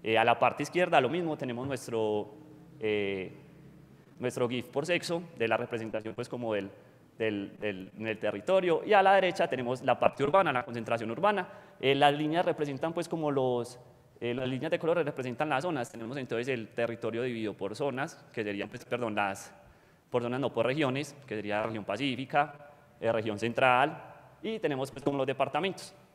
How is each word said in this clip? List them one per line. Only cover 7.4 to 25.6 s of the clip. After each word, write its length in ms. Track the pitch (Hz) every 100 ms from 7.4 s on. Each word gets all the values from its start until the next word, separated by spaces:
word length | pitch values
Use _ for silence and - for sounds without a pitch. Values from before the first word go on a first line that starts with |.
| 98 -
del, 320 | 104 95 95 -
en 100 | 110
el 120 | 110
territorio, 640 | 104 104 104 185 180 160 -
y 80 |
a 80 | 202
la 140 | 190 196
derecha 320 | 185 165 170
tenemos 340 | 127 123 131
la 160 | 131 120
parte 260 | - -
urbana, 280 | 139 190 175
la 120 | 127
concentración 460 | 120 117 110 117 110
urbana. 380 | 117 202 202 180 - - -
Eh, 160 | 131 139
las 180 | 143
líneas 320 | 147 151 165 175
representan, 480 | 156 147 135 165
pues, 140 | 170 165
como 240 | 165 151
los, 480 | 135 127 123 120 - - - - -
eh, 140 | 117
las 140 | 120 127
líneas 220 | 131 156
de 80 | 170
colores 280 | 165 175 143
representan 440 | - 127 123 151
las 140 | 135
zonas. 260 | 175 147 120
Tenemos 280 | 117 113 139
entonces 320 | 127 117 123
el 180 | 127 107
territorio 560 | - 117 117 113 113
dividido 300 | 127 117 107
por 220 | 98 95 107
zonas, 480 | 143 127 156 - -
que 120 | -
serían, 260 | 104 101 101
pues, 160 | 120 -
perdón, 300 | 120 117 104
las, 380 | 101 101 - - - - _ _ _
por 100 | 123
zonas 180 | 120 127
no, 140 | 127
por 120 | 113 113
regiones, 500 | 143 139 135 151 - -
que 100 | 107
sería 280 | 104 104
región 200 | 110 110
pacífica, 680 | 101 104 139 120 131 147 151 - - - - -
eh, 120 | 113
región 280 | 110 107 101
central, 640 | 113 117 131 123 147 165 - - - -
y 160 | 214 220
tenemos, 320 | 156 135 131
pues, 120 | -
como 140 | - 139
los 80 | 131
departamentos. 720 | 135 131 147